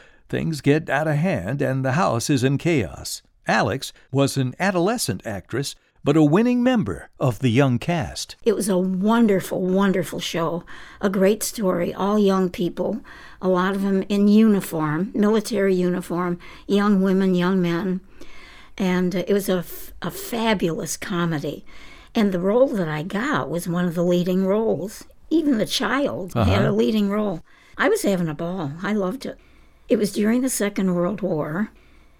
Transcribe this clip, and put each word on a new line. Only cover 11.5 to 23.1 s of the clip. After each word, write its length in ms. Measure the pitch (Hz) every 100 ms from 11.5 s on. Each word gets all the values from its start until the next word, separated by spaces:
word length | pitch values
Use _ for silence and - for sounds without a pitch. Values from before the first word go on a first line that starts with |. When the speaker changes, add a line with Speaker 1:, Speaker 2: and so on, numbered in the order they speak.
| - 190 175 170
Speaker 2:
All 260 | - 190 214
young 300 | 196 190 180
people, 520 | - 175 - - 226 - - - -
a 60 | 185
lot 260 | 185 185 196
of 60 |
them 220 | 196 190 -
in 180 | 202 202
uniform, 840 | 208 220 196 - 160 151 156 196
military 600 | 214 208 220 208 208 196
uniform, 640 | 185 180 180 - 170 180 175 - - -
young 360 | 196 208 190
women, 320 | 190 190 190
young 260 | 180 180 190
men. 400 | 175 170 185 185 - - - - - - - -
And, 360 | 185 180 180
uh, 80 | 185 -
it 60 |
was 160 | 202 190
a 100 | 185
f-, 340 | - - - -
a 100 | 175
fabulous 840 | - - 233 226 202 175 160 165 -
comedy. 680 | - 175 170 151 143 - - - - - -
And 180 | 226 202
the 80 | 180
role 280 | 190 233 277
that 200 | 208 160
I 140 | 151
got 460 | 175